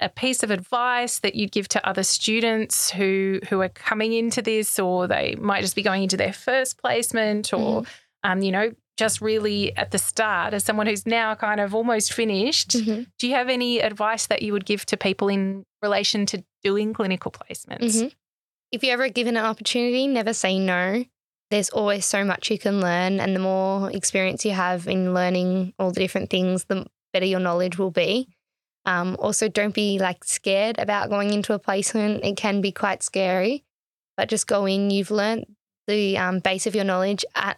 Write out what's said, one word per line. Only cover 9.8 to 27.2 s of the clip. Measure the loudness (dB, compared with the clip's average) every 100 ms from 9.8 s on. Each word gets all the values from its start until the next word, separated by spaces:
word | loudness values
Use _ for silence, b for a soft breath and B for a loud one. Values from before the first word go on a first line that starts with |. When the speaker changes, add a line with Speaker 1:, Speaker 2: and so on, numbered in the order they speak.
| -2
Speaker 1:
the | -2
start, | -2 0 0 0 -2
as | -2
someone | 0 0 0
who's | -2 0
now | 0 0
kind | 0 0 0
of | 0
almost | 0 2 2 0
finished, | 0 0 2 2 0 2
Speaker 2:
Mm-hmm. | 2 2 -2 -6 -4
Speaker 1:
do | 0
you |
have | 0 0
any | 0 2 2
advice | 0 0 -2 0 -2
that | -2
you | 0
would | -2 -2
give | -4 -2
to | -2
people | 0 0 2
in | 2 0 -4 -12 _
relation | 0 0 2 0 0
to | -2 -10 _
doing | 0 2 0
clinical | -2 -2 -2 -4
placements? | -10 -14 -14 -12 -4 0 0
Speaker 2:
Mm-hmm. | -2 -6 _ _ _ _ _
If | -2
you're | 0
ever | 2 0
given | 0 0 2
an | 0
opportunity, | -2 -2 0 2 2 2
never | 2 0
say | 0 0 2
no. | 2 2 2 0 -4 _ _ _ _
There's | 0 0
always | 0 0 0
so | 0 0
much | 2 0 -2
you | 0
can | 2 2
learn, | 2 2 2 2
and | 0
the | 0
more | 2 2 2 0 -2
experience | -2 -2 0 0 0
you | -2
have | 0 0 0 0
in | 0 2
learning | 2 2 2 2 0 -2 -2
all | -2
the | 0
different | 0 -2 -2
things, | 0 2 0
the | -2 -4 -4 -16 _
better | -2